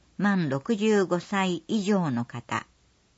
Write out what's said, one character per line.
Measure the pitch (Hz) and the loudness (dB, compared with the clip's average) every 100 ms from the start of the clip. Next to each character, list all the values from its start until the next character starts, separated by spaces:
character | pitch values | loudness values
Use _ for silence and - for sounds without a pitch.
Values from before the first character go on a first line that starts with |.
| _ - | _ -2
満 | 202 196 151 | 0 2 0
六 | 135 180 214 | -2 -2 0
十 | 220 208 175 | 2 4 2
五 | 180 | -2
歳 | - 196 185 175 - | -2 -2 0 -2 -2
以 | 220 | -4
上 | 190 202 160 | 0 0 0
の | 120 120 | -2 -4
方。 | 120 - 113 - _ _ _ _ | -10 -6 -8 -8 _ _ _ _